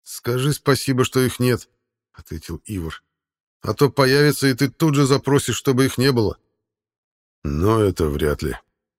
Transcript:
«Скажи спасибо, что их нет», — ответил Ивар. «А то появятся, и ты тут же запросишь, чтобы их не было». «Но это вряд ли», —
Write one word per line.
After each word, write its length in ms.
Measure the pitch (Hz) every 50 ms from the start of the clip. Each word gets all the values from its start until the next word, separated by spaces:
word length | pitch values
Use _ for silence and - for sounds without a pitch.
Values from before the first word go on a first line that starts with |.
| _
«Скажи 500 | - - - - 123 120 127 131 151 139
спасибо, 520 | - - 147 135 - - 139 131 123 123
что 160 | - - 131
их 200 | 127 120 - -
нет», — 280 | 123 123 120 - - - _ _ _ _ _ _ _ _ _
ответил 500 | - - - 87 78 - - 82 76 -
Ивар. 380 | - 107 92 82 80 - - - _ _ _ _ _ _ _ _ _ _ _
«А 140 | - 147 143
то 160 | - 147 127
появятся, 560 | - - 135 127 135 143 147 147 135 - 139
и 80 | 135 131
ты 160 | 123 143 135
тут 240 | - _ 160 160 143
же 120 | 143 143
запросишь, 500 | 127 139 131 - 135 143 131 - - 110
чтобы 300 | - - 143 131 123 135
их 120 | 127 - -
не 140 | 127 139 131
было». 260 | 117 107 90 76 - _ _ _ _ _ _ _ _ _ _ _ _ _ _ _ _ _ _ _ _ -
«Но 380 | 73 71 76 87 104 113 113
это 260 | 104 98 87 - 85
вряд 360 | 76 71 73 78 73 73 - 76
ли», — 140 | 69 65 - - _ _ _ _ _ _